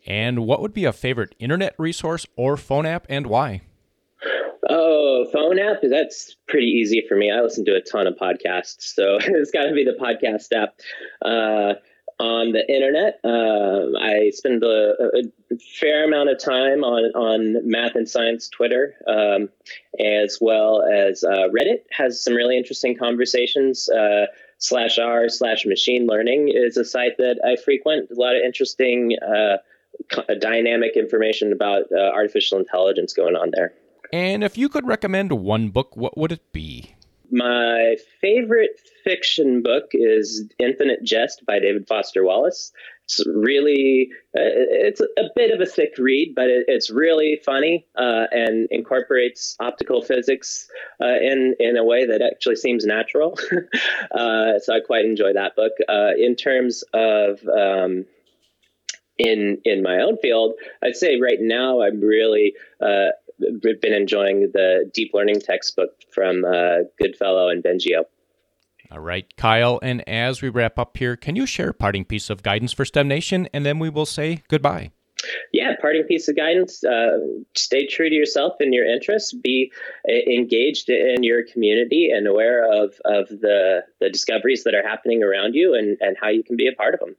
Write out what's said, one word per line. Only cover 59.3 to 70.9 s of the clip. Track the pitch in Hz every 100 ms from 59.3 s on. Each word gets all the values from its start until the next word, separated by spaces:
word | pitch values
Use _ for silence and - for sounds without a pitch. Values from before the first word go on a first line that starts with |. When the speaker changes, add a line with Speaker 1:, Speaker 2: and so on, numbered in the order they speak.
| 107 101 98
Speaker 2:
in | 113 95
my | 92 90
own | 151 226
field, | 127 113 113 - - -
I'd | 123 -
say | 180 127
right | 123 101
now | 113 117 131 127
I'm | 110 107
really, | 104 110 110 107 101 - - _
uh, | 104 101 98 - - - - 113
b-, | 113 107
been | 107
enjoying | 104 98 104 98 98 98
the | 98 92 92 -
deep | - 110
learning | 104 104 104
textbook | - 92 - - 92 _ _
from, | - 95 92
uh, | 90 90 87 85 87 _
Goodfellow | 98 - 98 95 90
and | 87
Bengio. | 90 90 90 82 80 _ _ _ _ _ _ _ _
Speaker 1:
All | 78
right, | 80 92 - -
Kyle, | 113 113 120 123
and | 131 123 -
as | 113 123 127
we | 135
wrap | 120 113 -
up | 120